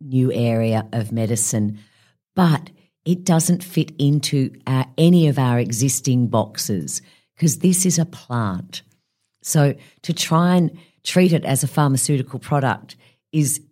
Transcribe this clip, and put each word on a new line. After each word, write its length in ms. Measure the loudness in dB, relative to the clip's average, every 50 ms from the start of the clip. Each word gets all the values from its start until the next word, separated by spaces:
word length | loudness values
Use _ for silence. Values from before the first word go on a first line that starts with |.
new 320 | -10 -4 0 0 0 0
area 520 | 0 0 0 0 0 0 0 0 0 -2 -4 -4
of 200 | -6 -6 -6 -4
medicine, 640 | -4 -4 -2 -2 -2 -2 -4 -2 -2 -2 -2 -4 -6 -8 -16 _ _ _ _ _ _ _ _ _ -2
but 360 | 0 2 2 2 0 -4 -8 _ _ _ _ _ _ -4
it 200 | -4 -2 -2 0
doesn't 380 | 0 2 2 2 0 0 -2
fit 300 | -2 -4 -4 -4 -4 -4 -2 -2
into, 500 | 0 2 2 0 0 -2 -2 -2 -2 -4 -6 -10 -6
uh, 180 | -2 -2 -2 -2 -2 0 2
any 300 | 4 6 6 6 4 4
of 100 | 2 2
our 220 | 2 2 2 0
existing 680 | 0 -2 -2 -2 -2 -2 -2 -2 -2 0 0 2 2
boxes 760 | 2 0 0 -2 -2 -6 -8 -6 -4 -4 -4 -6 -8 -10 -12 -12 _ _ _ _ _ _ -2
'cause 200 | 0 0 0 2
this 280 | 0 0 2 2 0
is 140 | 0 0 0
a 40 | -2
plant. 800 | -4 -6 -16 -12 -6 -4 -4 -2 -4 -4 -6 -10 -12 -16 -18 -18 _ _ _ _ _ _ _ _ _ _ _
So 320 | -8 -2 2 2 2 2 2 -2 -12 -20 _ _
to 100 | -8 -8
try 440 | -6 -4 -2 0 0 2 2 4 4
and 160 | 2 2 0 -2 -8 -20 _ _ _ -8
treat 280 | -2 2 4 4 4
it 120 | 4 2 0
as 180 | 0 -2 -2
a 60 | -2 -2
pharmaceutical 720 | 0 0 2 2 2 0 0 0 -2 -2 -2 -6 -10 -10
product 560 | -6 -2 -2 0 0 0 -2 -4 -8 -20 -20 _ _ _ _ _ _ _
is, 300 | -2 0 0 0 -2 -6 -10 _